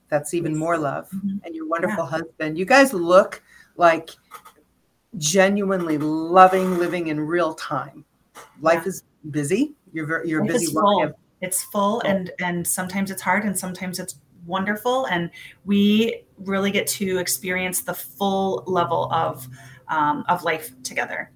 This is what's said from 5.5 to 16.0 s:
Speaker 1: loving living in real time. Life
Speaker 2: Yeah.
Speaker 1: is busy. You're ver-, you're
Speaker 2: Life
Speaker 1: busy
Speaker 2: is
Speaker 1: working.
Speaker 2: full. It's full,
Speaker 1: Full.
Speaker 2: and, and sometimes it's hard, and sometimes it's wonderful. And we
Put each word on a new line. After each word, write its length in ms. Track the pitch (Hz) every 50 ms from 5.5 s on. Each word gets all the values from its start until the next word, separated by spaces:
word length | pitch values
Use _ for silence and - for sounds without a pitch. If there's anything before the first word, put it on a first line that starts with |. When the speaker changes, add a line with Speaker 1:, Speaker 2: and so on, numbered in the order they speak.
| 202 208 196 190 190 185 175 160 151
Speaker 1:
loving 800 | 143 151 151 156 160 160 165 175 185 185 185 190 190 185 185 185
living 300 | 175 175 165 170 180 170
in 120 | 160 151 151
real 340 | 151 151 170 175 170 156 156
time. 500 | - - - 151 131 139 139 - 151 - _ _ _ _ _ _ - - - _ -
Life 220 | 139 160 170 170 170
Speaker 2:
Yeah. 60 | 190
Speaker 1:
is 140 | 185 - - _ _ _ - 151
busy. 440 | 139 151 143 139 185 226 294 302 - _ _ - -
You're 120 | 160 156
ver-, 200 | 147 165 156 -
you're 160 | 170 156 156
Speaker 2:
Life 120 | 143 151 170
Speaker 1:
busy 120 | 233 170
Speaker 2:
is 80 | 156 143
Speaker 1:
working. 360 | 156 202 202 208 180 156 151
Speaker 2:
full. 100 | - - _ _ _ _
It's 220 | 185 180 - - -
full, 380 | - - 208 196 202 220 240
Speaker 1:
Full. 80 | - 202
Speaker 2:
and, 220 | 196 190 180 175 - -
and 280 | 185 175 175 175 170
sometimes 420 | - - 196 180 180 185 196 190 190
it's 100 | 190 -
hard, 220 | - 190 190 214 214
and 120 | 208 180
sometimes 420 | - - 185 185 - 190 180 175 -
it's 160 | 180 - - - _ _ _ 180 175
wonderful. 600 | 170 185 190 196 208 214 214 - 247 254 262 262
And 220 | - 180 170 170 170 - - - - - _ _
we 580 | 190 202 202 202 208 214 214